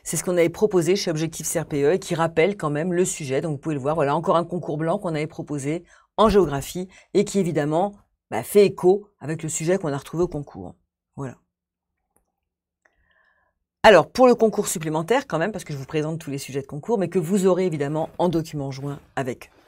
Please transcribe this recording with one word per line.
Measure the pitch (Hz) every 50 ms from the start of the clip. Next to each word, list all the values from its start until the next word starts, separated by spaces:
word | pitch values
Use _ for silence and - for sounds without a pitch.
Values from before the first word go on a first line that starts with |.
C'est | - - 180 160
ce | -
qu'on | 185 180
avait | 170 165 170
proposé | 170 - 214 208 190 180 160 170 190
chez | 196 - 185
Objectif | 160 151 165 160 - - 156
C | - - 165
R | 147
P | - 156 139 139
E | 147 180
et | 185
qui | - - 170
rappelle | 156 165 165 165 160 160 196 202 202
quand | 165 147
même | 147 147 165 185
le | 175 175 185
sujet. | 180 - - 156 131 131 143
Donc | 160 165
vous | 147 127
pouvez | - 160 151
le | 139
voir, | 123 143 156
voilà, | 170 143 139 143
encore | 165 165 196 175
un | 165 165
concours | 165 180 175 - - 160
blanc | 151 160 165 160 151
qu'on | - 175 160
avait | 147 156
proposé | 151 - - 160 - 147 143 131 143 160 175 - _ _ _ _ _ _ -
en | 214 220
géographie | 190 208 180 143 143 139 - - - 180 185 185 - - - _ -
et | 190 202
qui | - - 196
évidemment | 180 175 156 160 143 151 156 165 196 208 202 - _ _ _ _ _ -
bah, | - 107
fait | 120 - - 208 202
écho | 180 - - 180 180 196 202 - - _ _
avec | - 143 160 156
le | 160 156
sujet | - - 160 165 185 190
qu'on | - 151
a | 139
retrouvé | 135 - - - 160 180
au | 170
concours. | - 147 143 - - 98 90 - - _ _ _ _ _ _ _ _
Voilà. | 135 139 123 117 - _ _ _ _ _ _ _ _ _ _ _ _ _ _ _ _ _ _ _ _ _ _ _ _ _ _ _ _ _ _ _ _ _ _ _ _ _ _ _ _ _ _ _ _ _ _ _ _
Alors, | - 220 202 165 147 -
pour | - 233 254
le | 247 240
concours | 240 226 220 - 214 202
supplémentaire, | - - 180 151 160 156 160 160 165 233 277 - -
quand | 170 156
même, | 165 214
parce | 208 180
que | - -
je | 147 135
vous | 135
présente | - - 156 147 156 165 160
tous | - 143
les | 135 139
sujets | - - 127 139
de | 131
concours, | - 143 147 - - 233 202
mais | 180 165
que | 170 190
vous | 165 160 202 202 180
aurez | 190 180 175 185
évidemment | 185 156 143 143 143 156 156 160 - - -
en | 165 185
document | 170 165 156 - - 147 135 139
joint | 131 135 139 143 139 - - _ _
avec | 139 135 127 117 - - - _ _ _